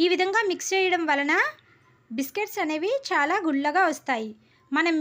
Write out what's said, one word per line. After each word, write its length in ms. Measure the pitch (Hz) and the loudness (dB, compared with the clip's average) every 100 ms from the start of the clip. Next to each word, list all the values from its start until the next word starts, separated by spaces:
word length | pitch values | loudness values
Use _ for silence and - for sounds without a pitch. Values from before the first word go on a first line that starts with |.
ఈ 40 | 349 | 0
విధంగా 300 | 349 370 427 415 | 2 2 2 0
మిక్స్ 200 | 339 - 381 | -2 -2 0
చేయడం 260 | 370 359 320 | 2 2 2
వలన 240 | 277 285 349 554 605 _ _ _ _ _ 226 | 0 2 0 0 -4 _ _ _ _ _ -8
బిస్కెట్స్ 420 | 269 - 415 427 320 | -6 -6 -6 -4 -2
అనేవి 280 | 311 370 539 - | -2 -2 -2 0
చాలా 280 | 330 285 392 330 | 0 2 0 0
గుల్లగా 340 | 277 294 339 359 | 0 0 2 2
వస్తాయి. 400 | 277 - 240 220 214 _ _ _ 285 | 0 -4 -4 -4 -12 _ _ _ 0
మనం 180 | 339 320 | 0 0